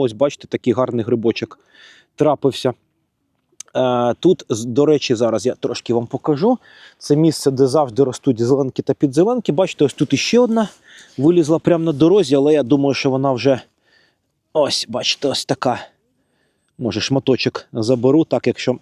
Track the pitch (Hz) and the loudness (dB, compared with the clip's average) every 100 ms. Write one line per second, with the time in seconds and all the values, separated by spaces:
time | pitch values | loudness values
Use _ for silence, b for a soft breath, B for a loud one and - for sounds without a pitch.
0 | 131 107 147 - - 127 131 110 123 117 | -2 -2 -4 -4 -8 -4 -2 0 -2 -4
1 | 113 120 113 - 117 - b b b b | -2 0 0 -2 -8 -12 b b b b
2 | b - 151 - 139 - 127 - _ _ | b -2 -2 0 -2 -2 -4 -6 _ _
3 | _ _ _ _ _ _ - 127 127 123 | _ _ _ _ _ _ -8 -2 0 0
4 | 120 113 170 185 - 110 120 117 147 147 | 0 0 2 0 -2 -6 -2 0 2 2
5 | - 113 117 107 120 - 131 120 - 117 | 0 0 0 0 -2 -4 -6 -6 -4 -4
6 | 117 139 - 139 214 247 b b b b | -4 -6 -2 0 0 0 b b b b
7 | - 147 160 - 143 131 135 151 135 107 | 0 2 2 2 -2 2 2 2 0 0
8 | 131 - 139 113 117 135 135 - - 139 | 0 0 -2 0 0 0 0 -4 -4 -2
9 | 143 131 202 247 - 151 185 - 143 - | 0 0 0 0 -2 0 -2 0 -2 0
10 | - 139 - 233 240 226 208 - B B | -2 -2 0 2 2 0 -2 -8 B B
11 | B - 147 175 147 160 - 170 165 139 | B 0 2 4 2 0 2 2 0 2
12 | 160 202 139 139 147 156 120 143 139 131 | 4 4 2 2 4 2 2 2 2 0
13 | 139 131 135 123 131 123 - _ _ _ | -2 0 -2 0 0 0 -4 _ _ _
14 | _ _ _ _ _ 156 135 - - 117 | _ _ _ _ _ -2 -2 -2 -6 -6
15 | 123 - 139 131 - 135 127 117 - _ | -6 -4 -4 -4 -6 -4 -2 -4 -8 _
16 | _ _ _ _ _ _ _ - 117 104 | _ _ _ _ _ _ _ -8 -6 -4
17 | - 135 - 123 120 - - 123 110 127 | -4 -2 0 0 -2 -6 -10 -6 -2 0
18 | 127 151 160 123 123 - 127 123 | 2 2 2 -2 -2 -2 -4 -4